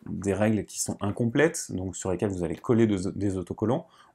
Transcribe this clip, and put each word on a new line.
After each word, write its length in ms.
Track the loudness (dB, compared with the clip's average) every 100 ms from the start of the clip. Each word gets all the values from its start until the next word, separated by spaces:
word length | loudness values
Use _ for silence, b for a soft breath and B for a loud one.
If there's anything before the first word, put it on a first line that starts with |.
| -10
des 280 | -4 -2
règles 320 | 2 2 2 -2
qui 140 | -6
sont 180 | -6 -2
incomplètes, 720 | -4 0 0 4 2 2 -6
donc 240 | -6 -6 -4
sur 160 | -4
lesquelles 200 | 0 -2
vous 120 | 0
allez 120 | -2 -4
coller 320 | 2 4 6
de, 240 | 4 -2
des 260 | -2 -2 -2
autocollants, 500 | -4 -2 0 0 -4 b b